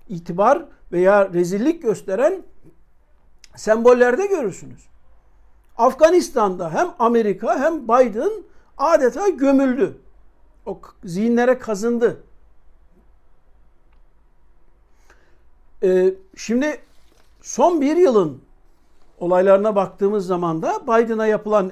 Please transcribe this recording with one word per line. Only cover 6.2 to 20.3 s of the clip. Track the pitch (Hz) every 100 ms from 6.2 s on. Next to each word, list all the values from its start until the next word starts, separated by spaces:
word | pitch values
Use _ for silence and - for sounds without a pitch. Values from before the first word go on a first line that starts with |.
| - 240 208 180 170
hem | 190 349 -
Amerika | 233 233 208 185 233 339
hem | 294 311
Biden | 233 240 247 208 349 427 - - _ -
adeta | 311 330 247 262 403
gömüldü. | 285 277 269 269 254 180 - - - - _ _ _ -
O | 190
k-, | - -
zihinlere | 196 175 226 233 240 247
kazındı. | 220 196 233 240 226 139 - - - - - - - _ _ _ _ - _ _ _ _ _ _ - _ _ _ - _ - _ _ _ _ _ _ - _ _ _ -
Ee, | 185 185 190 190 - -
şimdi | - 240 302 285 - - - _ _ _
son | - - 311 339
bir | 269 311
yılın | 359 220 160 127 _ _ _ _ _ - - -
olaylarına | 175 180 190 196 220 202
baktığımız | 185 - 202 208
zaman | 185